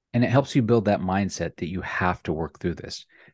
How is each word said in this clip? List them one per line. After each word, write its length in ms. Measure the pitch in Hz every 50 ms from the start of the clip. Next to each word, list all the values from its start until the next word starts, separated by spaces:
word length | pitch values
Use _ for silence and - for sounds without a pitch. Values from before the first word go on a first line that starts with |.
| _ _
And 120 | - 120 123
it 60 | 117
helps 260 | 113 139 131 - -
you 60 | 147
build 240 | 117 107 120 117 98
that 140 | 104 101 -
mindset 560 | 92 92 92 98 101 92 - - 85 82 -
that 120 | - 87 80
you 120 | 92 90
have 400 | - - - - 92 90 90 - _
to 80 | -
work 260 | 80 78 82 82 - -
through 160 | - 87 80
this. 320 | - - - - - - _ _ _ - -